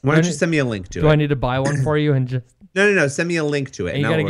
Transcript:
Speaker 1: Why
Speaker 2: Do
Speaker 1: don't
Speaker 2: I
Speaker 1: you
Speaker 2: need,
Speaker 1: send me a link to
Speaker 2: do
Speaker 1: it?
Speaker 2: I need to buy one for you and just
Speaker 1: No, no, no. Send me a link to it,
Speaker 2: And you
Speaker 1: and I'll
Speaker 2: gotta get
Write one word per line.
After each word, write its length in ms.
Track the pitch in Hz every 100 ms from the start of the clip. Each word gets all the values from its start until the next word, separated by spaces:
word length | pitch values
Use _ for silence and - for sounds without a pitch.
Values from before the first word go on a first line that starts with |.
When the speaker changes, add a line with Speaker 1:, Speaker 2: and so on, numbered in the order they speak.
Speaker 1:
Why 120 | 135
Speaker 2:
Do 20 | 156
Speaker 1:
don't 80 | 170
Speaker 2:
I 20 |
Speaker 1:
you 40 |
Speaker 2:
need, 40 | -
Speaker 1:
send 120 | 175
me 60 | 156
a 80 | 127
link 220 | 104 90
to 120 | 87
Speaker 2:
do 60 | 151
Speaker 1:
it? 40 |
Speaker 2:
I 40 | 151
need 140 | 147
to 60 | 143
buy 240 | 123 127
one 220 | 135 147
for 160 | 139 151
you 160 | 151
and 140 | 135 123
just 180 | 127 - _ - 190
Speaker 1:
No, 140 | 208
no, 40 |
no. 140 | 190 143
Send 220 | 139 170
me 80 | 170
a 60 |
link 280 | 147 147 135
to 160 | - 90
it, 40 |
Speaker 2:
And 80 | 139
you 60 | 147
Speaker 1:
and 20 |
I'll 40 |
Speaker 2:
gotta 100 |
get 40 | 160